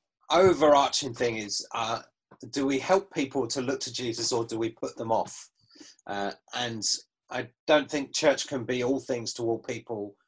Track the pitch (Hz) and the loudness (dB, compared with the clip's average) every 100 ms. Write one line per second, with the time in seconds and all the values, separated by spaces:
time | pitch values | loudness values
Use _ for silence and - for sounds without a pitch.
0 | _ _ - 165 190 147 151 143 131 - | _ _ 0 6 6 6 8 8 6 0
1 | 131 113 120 110 104 - - 113 113 113 | -4 -2 -2 -2 -6 -8 -6 -6 -4 -6
2 | - _ _ - 117 139 139 135 - 190 | -8 _ _ -20 -10 -2 0 0 2 2
3 | - 156 131 139 117 135 123 - 123 117 | 2 -4 -2 -2 -2 -2 -4 -4 -6 -6
4 | 123 113 110 120 113 113 113 - 123 - | -6 -4 -2 -2 -2 -4 -4 -6 -10 -6
5 | 113 107 - - - _ _ - - - | -2 0 -2 -8 -16 _ _ -20 -20 -20
6 | - 101 101 - _ 123 120 113 101 - | -10 -6 -6 -8 _ -8 -6 -4 -4 -4
7 | - _ - 127 117 _ - 151 139 151 | -8 _ -10 -8 -8 _ 4 4 4 -4
8 | 135 - 151 135 - 135 110 127 123 135 | -4 0 2 2 0 -6 -4 -2 0 0
9 | 123 123 110 - 117 113 - 117 - 107 | -2 -6 -6 -4 -2 -2 -4 -10 -8 -8
10 | 101 - | -10 -12